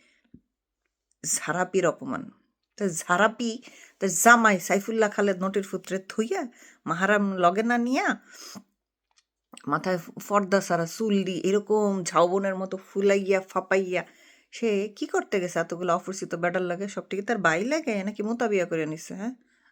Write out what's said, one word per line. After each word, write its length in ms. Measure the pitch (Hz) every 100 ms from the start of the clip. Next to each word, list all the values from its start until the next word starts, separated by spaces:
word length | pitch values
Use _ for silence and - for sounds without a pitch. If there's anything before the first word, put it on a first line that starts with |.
| _ _ _ - _ _ _ _ _ _ _ _ -
ঝারাপির 600 | - - 170 180 190 170
অপমান। 440 | - 131 95 - - _ _ _ -
তো 120 | 202
ঝারাপি, 760 | 165 - 180 220 226 233 220 - - - _
তো 80 | 196
জামাই 520 | 165 233 240 220 185
সাইফুল্লাহ 500 | - 196 214 226 214
খালেদ 340 | 214 202 180
নটির 200 | 190 196 196
পুত্রে 280 | 180 - 190
থুইয়া, 480 | 190 - 226 381 254 - - _ 147
মাহারাম 500 | 165 190 208 196 185
লগে 260 | 175 190
না 160 | 226 240
নিয়া, 420 | 240 277 381 - - - - - - _ _ _ _ _ _ _ _ - -
মাথায় 320 | 147 190 180
ফর্দা 600 | - - - 208 185 196
সারা 260 | 185 170 165
চুল 380 | - 220 202
দি, 160 | 185 180
এরকম 640 | 185 202 202 214 208 190
ঝাউবনের 500 | 170 165 175 196 196
মতো 220 | 190 190 190
ফুলাইয়া 640 | - 196 196 196 190 190
ফাপাইয়া, 640 | 190 190 185 190 185 175 165 _ - _ _
সে 360 | - 233 202 208 202
কি 100 | 302
করতে 340 | 370 - 202
গেছে 180 | 175 165
এতগুলো 360 | 170 175 180
অপরিচিত 400 | 175 180 196 170
বেটার 280 | 170 175 180
লাগে? 260 | 180 175 196
সবটিকে 340 | 190 - 196
তার 160 | 202 233
বাই 260 | 170 160
লাগে 400 | 233 320 302 208
নাকি 180 | 190 208
মোতাবিয়া 440 | 214 233 233 196 170
করে 200 | 165 156
নিছে? 280 | 156 -
হ্যাঁ, 200 | 180 226 262 _ _ _